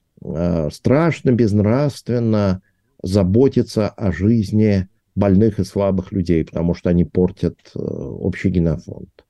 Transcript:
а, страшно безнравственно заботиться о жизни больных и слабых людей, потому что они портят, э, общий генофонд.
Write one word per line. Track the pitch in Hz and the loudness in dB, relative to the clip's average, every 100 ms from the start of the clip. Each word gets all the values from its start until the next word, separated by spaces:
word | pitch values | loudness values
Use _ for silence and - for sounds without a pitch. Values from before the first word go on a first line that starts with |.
| _ _ | _ _
а, | - 76 87 85 76 | -10 -4 -2 -2 -4
страшно | - 98 139 165 - 135 | -4 0 0 0 0 0
безнравственно | 117 113 104 101 123 147 - - 120 117 107 101 92 _ _ _ _ | 2 2 2 2 0 -2 -4 -6 -2 0 0 0 -2 _ _ _ _
заботиться | - 101 90 110 135 127 117 117 104 | -2 0 2 4 4 2 -2 -2 -2
о | - 107 | -2 -4
жизни | 82 101 117 95 107 107 98 92 _ _ | 0 2 2 0 2 2 2 -2 _ _
больных | 98 104 95 113 101 | -2 2 4 4 0
и | |
слабых | 90 101 98 95 92 | -4 -2 0 -2 -4
людей, | 104 87 82 78 | -4 0 0 0
потому | - 85 | -2 -2
что | 85 90 | -2 0
они | 87 | 2
портят, | 85 - 90 - 85 - - | 2 2 0 0 -6 -6 -18
э, | - | -10
общий | 71 73 67 - 95 92 98 | -8 -8 -10 -6 -6 -2 -2
генофонд. | 90 82 76 - - - _ | 0 0 -2 -8 -16 -18 _